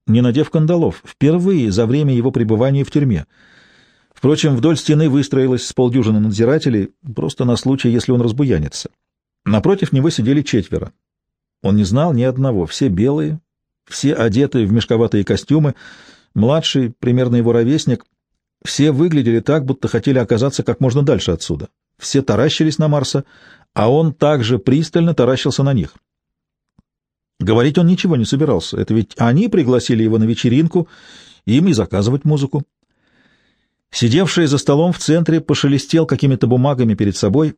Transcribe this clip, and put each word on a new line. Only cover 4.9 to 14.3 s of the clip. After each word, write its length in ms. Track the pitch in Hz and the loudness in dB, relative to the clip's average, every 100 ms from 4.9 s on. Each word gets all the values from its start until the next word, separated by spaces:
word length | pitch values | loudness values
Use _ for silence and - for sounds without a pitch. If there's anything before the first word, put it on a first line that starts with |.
| 151 160 | 2 2
выстроилось 580 | 135 139 135 131 123 - | 2 0 0 0 0 -4
с 60 | |
полдюжины 460 | - 123 127 110 110 | -2 0 2 2 2
надзирателей, 680 | 110 101 117 151 147 110 95 _ 151 110 | 0 0 2 2 0 -2 -2 _ -14 -8
просто 300 | 156 - 123 | -6 -4 -2
на 100 | 117 | -2
случай, 340 | 135 135 123 | -2 -2 0
если 220 | 117 - | 0 0
он 100 | 123 | 0
разбуянится. 680 | 120 117 143 90 76 - - _ _ _ _ _ - | 0 0 0 0 -2 -8 -16 _ _ _ _ _ -2
Напротив 460 | 107 170 196 - | 0 2 0 0
него 180 | 135 151 | 0 0
сидели 320 | - 110 143 | 0 0 0
четверо. 500 | 143 117 90 80 - - _ _ _ _ _ _ | 0 -2 -2 -6 -8 -16 _ _ _ _ _ _
Он 140 | 98 104 | -2 0
не 80 | |
знал 300 | 98 120 170 | 2 0 0
ни 100 | 127 | 0
одного, 420 | 127 127 135 107 82 | 0 -2 -2 -2 -4
все 220 | - 139 | -2 -2
белые, 520 | 87 120 147 151 156 _ _ _ _ _ | 0 0 0 -4 -8 _ _ _ _ _
все 300 | - 135 156 | -4 -2 0
одетые 500 | 113 | 0